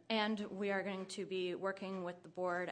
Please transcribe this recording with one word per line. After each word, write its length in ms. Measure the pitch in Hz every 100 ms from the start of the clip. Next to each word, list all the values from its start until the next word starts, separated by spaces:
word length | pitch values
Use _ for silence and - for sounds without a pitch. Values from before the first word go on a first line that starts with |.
| -
and 340 | 220 214 214 208
we 220 | 185 202
are 100 | 196
going 240 | 185 190 190
to 180 | -
be 300 | 185 185 180
working 500 | 170 190 190 190 190
with 180 | 175 175
the 60 | 170
board 400 | 165 180 175 180